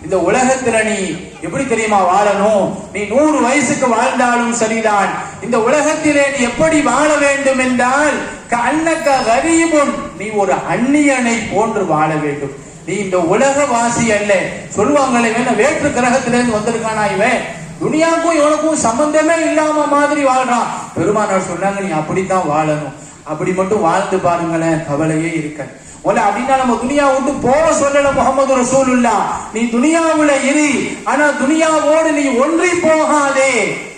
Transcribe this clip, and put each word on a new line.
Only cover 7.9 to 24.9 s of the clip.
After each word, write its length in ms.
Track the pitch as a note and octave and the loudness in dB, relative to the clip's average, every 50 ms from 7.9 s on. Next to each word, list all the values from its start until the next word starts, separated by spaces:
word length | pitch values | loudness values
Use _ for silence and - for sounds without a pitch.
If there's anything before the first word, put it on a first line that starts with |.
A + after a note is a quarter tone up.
| C4+ C#4+ D4+ D4 B3+ A3 G3+ F3+ - - - - | 2 2 0 0 0 -2 -6 -10 -12 -16 -8 -6
கஅன்னக 640 | A#3 A#3 - B3+ C#4+ D#4+ D#4+ E4 D#4+ - - D4 C4+ B3+ B3 | -4 -2 -2 0 -2 0 0 0 -2 0 0 0 0 2 2
கரீபுன், 680 | A3 A3+ C4 D4 E4 E4 E4 E4 E4 D#4 D4+ C#4 B3+ - - - - - | 2 0 2 2 2 2 2 2 2 2 2 2 0 -2 -6 -8 -12 -10
நீ 120 | E3+ G3 G#3+ | -10 -10 -4
ஒரு 240 | A3 G#3 G3 F#3 E3+ | -2 -2 0 0 0
அந்நியனை 840 | - - - - G3 A#3+ C4+ C#4+ D4+ D4 C#4+ C4+ B3+ A#3+ A#3 A#3 A3+ - D#3 D#3+ | -2 -2 -4 -2 -2 0 2 2 4 4 2 2 2 0 0 -2 -2 -4 -2 -2
போன்று 320 | F#3+ A3 A3 G3+ G#3 F#3 | 0 0 0 0 -2 -2
வாழ 280 | E3 D#3 D3+ D#3 D#3 D#3+ | 0 0 0 0 0 0
வேண்டும். 380 | D3+ D3 D3 C#3+ - C#3 C3+ - - - - - - - | -2 -2 -4 -4 -6 -8 -10 -10 -12 -18 -20 -20 -16 -10
நீ 100 | D#3 F#3 | -8 -6
இந்த 220 | G#3 G3+ F#3+ F#3 | -6 -4 -2 -2
உலகவாசி 1000 | F3+ E3+ D#3+ F#3+ A3+ C4+ C#4 C#4 C#4+ D4 C4+ A#3+ A3+ A#3 A#3 A#3 - A#3 A3+ G#3+ G3+ | 0 2 2 2 2 2 2 2 2 0 0 0 0 0 0 0 0 0 0 0 0
அல்ல. 140 | G#3 G#3 G3+ F3+ - - - - - - - | 2 2 0 0 0 -4 -8 -10 -14 -8 -2
சொல்லுவாங்களே, 540 | F#3 G#3 C#4 D4 C#4+ C4+ B3+ B3 A#3+ A#3 A3+ | -2 0 2 2 2 2 2 2 0 0 0
வேணா 240 | A3 A#3+ B3+ B3+ A3+ | 0 0 0 0 0
வேற்று 360 | G3+ A3+ D4 D#4+ - D4+ C#4+ - | 2 2 0 0 0 -2 -2 0
கிரகத்திலிருந்து 580 | A#3+ B3 B3 A#3+ C4+ B3 A#3+ A#3 B3 B3 A#3+ G#3+ | 0 0 2 0 0 0 0 0 0 0 0 -2
வந்திருக்கானா 600 | G#3 G#3 A#3 A3+ A3 A3 A3 A3 A3 G#3+ G3+ G3 | -2 -2 -2 -4 -2 -4 -4 -2 -2 -2 -2 0
இவன், 420 | F#3+ G#3 B3 A3+ F#3+ - - - - - - - - | 0 0 0 0 -2 -4 -8 -12 -14 -14 -16 -10 -6
துனியாவுக்கும் 540 | - - C4 D#4 D#4+ E4 E4 E4+ E4 E4+ E4 | -4 -2 0 2 2 2 2 0 0 0 2
இவனுக்கும் 400 | D4+ C#4+ D4 D#4 D4 D4+ D#4+ D#4 | 2 2 2 2 2 0 0 0
சம்பந்தமே 640 | - - A#3 A3+ B3 D4+ D4+ D4+ D#4 D4+ D#4 E4 E4 | 0 0 0 0 0 0 2 2 2 2 2 2 2
இல்லாம 460 | D#4+ D#4 E4 D#4 D#4 D#4 D4+ D4+ D4 | 0 0 0 0 0 0 0 0 0
மாதிரி 360 | C#4+ C#4+ C#4+ D4 C#4+ D4+ D4 | 2 2 2 2 2 0 0
வாழ்றான். 460 | C#4+ C4 B3+ B3+ B3+ A#3+ A#3+ A#3+ G#3 - - - - - - | 2 2 2 2 0 0 0 -2 -2 -4 -6 -10 -12 -10 -6
பெருமானார் 460 | - E3 G3 G#3 G#3+ G#3 F#3+ F#3+ F#3 | -2 -2 0 0 0 0 0 -2 -2
சொன்னாங்க, 380 | E3+ E3 F3 E3+ F#3+ G3 G3 G3 | -2 -4 -6 -2 -2 -2 -2 -2
நீ 120 | F#3+ F#3+ | -4 -4
அப்படித்தான் 580 | D#3+ D#3 D#3 - E3+ F#3 F#3+ - F#3+ F#3 F3+ - | -4 -4 -4 -2 -4 -4 -2 0 -2 -2 0 0
வாழணும். 440 | D3 D#3 D#3 D3+ D3+ D3+ D3 C3+ - - - - - - - | -2 0 0 0 -2 -4 -6 -10 -12 -14 -18 -20 -20 -20 -12
அப்படி 280 | C#3+ D3+ D3+ F3+ F#3 | -10 -6 -4 -2 -2
மட்டும் 300 | F#3 F#3 F#3+ F#3+ G#3+ G#3 | 0 -2 0 0 0 0
வாழ்ந்து 360 | F3 E3 F3 F#3 G3 - F#3+ | 2 2 0 0 0 0 -2
பாருங்களேன், 680 | F#3 F3 F3 E3+ E3+ E3+ E3 E3 D#3+ E3 E3 D#3+ D3+ - | 0 0 0 0 0 -2 -2 -2 -2 0 0 -2 -2 -2
கவலையே 460 | - | -4